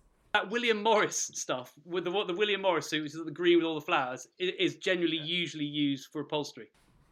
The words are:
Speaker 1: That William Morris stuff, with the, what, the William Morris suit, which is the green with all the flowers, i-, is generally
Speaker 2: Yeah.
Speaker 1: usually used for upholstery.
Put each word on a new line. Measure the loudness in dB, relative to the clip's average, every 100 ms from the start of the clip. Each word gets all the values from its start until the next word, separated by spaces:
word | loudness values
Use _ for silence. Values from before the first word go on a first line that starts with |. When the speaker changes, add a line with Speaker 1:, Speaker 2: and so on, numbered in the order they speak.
| _ _ _
Speaker 1:
That | 0 0
William | 0 2 2
Morris | 4 4 4 0 -6
stuff, | -6 -4 -4 -4 -16 -6
with | -4
the, | -2
what, | -2 -2
the | 0
William | 0 2
Morris | 2 0 0
suit, | -4
which | -4 -8
is |
the | -10
green | -2 4 6
with | 4
all | -2
the | 0
flowers, | 0 0 -6 -12 -6
i-, | -4 0
is | -2 0
generally | 0 0 0 -2
Speaker 2:
Yeah. |
Speaker 1:
usually | -2 -2 -2 -4 -4
used | 0 0 0 -6
for | -10
upholstery. | -4 -4 -4 -10 -18 _ _ _ _